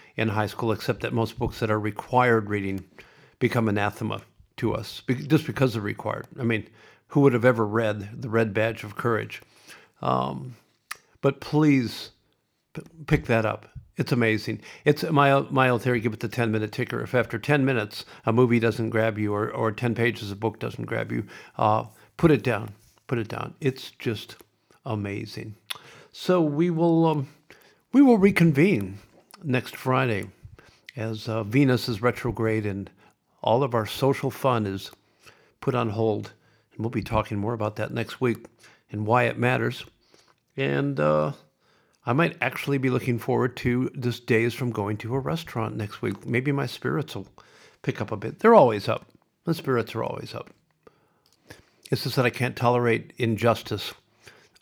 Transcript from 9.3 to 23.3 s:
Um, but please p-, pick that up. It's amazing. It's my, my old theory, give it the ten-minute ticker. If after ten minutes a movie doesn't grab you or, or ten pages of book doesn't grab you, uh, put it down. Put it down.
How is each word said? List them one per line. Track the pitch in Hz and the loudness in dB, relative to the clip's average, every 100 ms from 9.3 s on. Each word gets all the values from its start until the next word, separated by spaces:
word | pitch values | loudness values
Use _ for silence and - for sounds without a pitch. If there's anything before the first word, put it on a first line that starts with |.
| - - _ - - _ - | -10 -20 _ -20 -20 _ -6
Um, | 131 127 127 - 131 117 _ _ - - _ _ | -2 0 -2 -6 -12 -16 _ _ -20 -20 _ _
but | 139 135 | -2 -2
please | - 147 151 139 113 - - _ _ _ _ _ _ | -2 2 4 4 2 -6 -16 _ _ _ _ _ _
p-, | - - 160 147 | -18 -18 -12 -2
pick | 151 - | 0 2
that | 113 107 | 0 0
up. | 107 - - - - | -4 -10 -20 -14 -6
It's | 139 | -2
amazing. | 120 113 110 - 110 - - | 0 2 0 -2 -10 -10 -4
It's | 147 147 | 0 0
my, | 170 147 139 139 - | 2 4 6 4 2
my | 139 127 | 2 2
old | 123 | 2
theory, | 127 120 | 0 0
give | 113 | -2
it | 110 | -4
the | 113 | -6
ten-minute | - 117 107 107 | -2 -2 0 -4
ticker. | - 117 120 | -6 -6 -6
If | 117 | -2
after | 123 107 113 | 0 0 -2
ten | 123 147 135 | 2 2 4
minutes | 123 104 - - - - | 0 -2 -8 -16 -8 0
a | |
movie | 113 127 117 | 4 4 4
doesn't | 113 110 110 | 2 0 -2
grab | 110 113 104 | 0 0 0
you | 104 | -2
or, | 101 113 | -2 -4
or | 127 113 | -2 -4
ten | 101 123 | -2 -2
pages | 113 117 104 101 | 0 0 -2 -8
of | 101 | -4
book | 110 - | -4 -4
doesn't | 117 117 110 | -10 -8 -6
grab | 113 113 | -6 -4
you, | 117 - - - - | -6 -8 -12 -14 -2
uh, | 107 110 110 - _ - | 2 2 -2 -12 _ 2
put | 165 | 4
it | 135 | 4
down. | 123 104 110 - _ _ - | 2 -4 -6 -14 _ _ -6
Put | 120 | -6
it | |
down. | 104 | -4